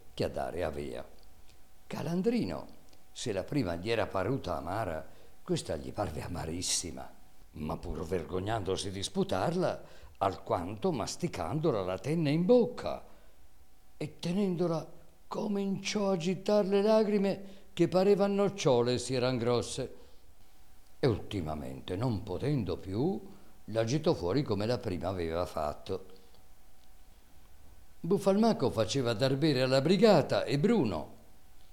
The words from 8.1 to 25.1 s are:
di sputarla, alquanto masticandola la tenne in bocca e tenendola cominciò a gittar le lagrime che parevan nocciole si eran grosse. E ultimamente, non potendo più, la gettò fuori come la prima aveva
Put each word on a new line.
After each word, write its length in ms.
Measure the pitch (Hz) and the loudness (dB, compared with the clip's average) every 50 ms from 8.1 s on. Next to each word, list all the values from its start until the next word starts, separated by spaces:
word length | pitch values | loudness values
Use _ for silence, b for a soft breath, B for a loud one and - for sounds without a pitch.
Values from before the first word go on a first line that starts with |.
| 95 87 80 71 85 92 92 104 113 113 92 92 92 - - 101 | -2 -2 -2 -2 -4 -2 -2 0 -2 -2 0 0 -2 -2 -2 -4
di 140 | 92 98 95 | -6 -6 -6
sputarla, 800 | - - 190 190 - - 92 107 170 165 185 170 123 98 - B B B B B B B B | -4 0 0 0 2 2 0 2 2 2 2 0 0 0 -2 B B B B B B B B
alquanto 760 | - 98 95 - - - 113 95 85 90 110 104 - 190 165 | 0 0 0 0 -2 -2 0 0 0 -4 -6 -2 0 0 0
masticandola 880 | 113 92 - - - - - - - 85 80 113 156 151 165 127 101 | 0 -2 -4 -4 -4 -4 -4 -2 -2 -2 -2 -2 0 2 2 2 2
la 180 | 92 90 92 95 | 0 0 -2 -2
tenne 320 | - 135 156 170 160 139 | -2 0 0 2 2 4
in 140 | 147 165 180 | 4 4 6
bocca 600 | 185 247 247 214 - - - - 80 69 - - b b b b b b b b b - - - - - - - - - - | 6 6 6 6 4 0 -4 -4 -4 -4 -6 -8 b b b b b b b b b -16 -18 -18 -18 -18 -18 -18 -16 -10 -8
e 220 | 151 147 - - | -8 -8 -8 -6
tenendola 720 | - 170 175 202 208 190 175 160 180 165 165 156 151 - - - - - - - - - | -4 -2 0 2 2 2 2 2 2 2 0 0 -4 -6 -12 -16 -16 -18 -20 -18 -14 -10
cominciò 840 | - 208 214 214 202 202 196 196 190 190 196 - - 208 202 196 | -6 -4 -2 -2 0 0 0 0 -2 -2 -2 -2 0 2 2 2
a 40 | 190 | 2
gittar 500 | 175 156 180 185 190 - - 208 208 208 | 2 2 0 0 0 2 4 4 4 4
le 160 | 185 196 202 | 4 4 4
lagrime 600 | 196 220 220 220 220 202 208 202 196 196 170 - B B B B B B - | 6 6 6 6 6 4 4 4 4 2 0 -2 B B B B B B 2
che 160 | - 170 156 | 2 2 4
parevan 440 | 165 185 190 202 202 180 202 202 202 | 6 6 8 8 8 6 6 4 4
nocciole 640 | 196 202 190 196 - - 151 127 120 120 123 123 113 | 4 4 2 2 2 4 6 6 6 6 4 4 2
si 160 | - - 131 | 2 0 0
eran 240 | 127 120 127 131 120 | 2 2 2 2 2
grosse. 580 | 117 120 120 117 107 - - - 127 - - B B B B B B B - - - - - - - - - - - - - - - | 2 4 4 2 2 0 -4 -6 -6 -6 -8 B B B B B B B -16 -16 -16 -16 -16 -16 -16 -16 -14 -16 -16 -14 -6 2 2
E 40 | 135 | 2
ultimamente, 880 | 104 - - - - 101 80 78 78 76 67 65 67 65 - - 92 95 | 2 2 -2 -4 -4 -4 -2 -2 -4 -6 -6 -8 -10 -10 -6 -6 -4 -2
non 260 | 120 131 110 92 107 | 0 0 0 -2 -2
potendo 540 | - 90 - - 139 151 135 101 80 82 78 | -4 -4 -2 0 0 0 0 0 0 -2 -4
più, 420 | - 95 95 110 139 180 202 220 - B B B B B B B - | -4 -4 -2 0 2 0 0 -2 -6 B B B B B B B -10
la 180 | - 104 113 117 | -4 0 0 0
gettò 300 | 113 135 156 151 175 156 | 2 2 2 2 2 2
fuori 280 | - 87 85 98 143 | 2 2 0 2 2
come 240 | 131 113 107 95 107 | 2 0 0 0 0
la 120 | 110 123 - | 0 0 -2
prima 320 | - 113 92 82 82 | -2 -2 -4 -2 -2
aveva 360 | 90 | -2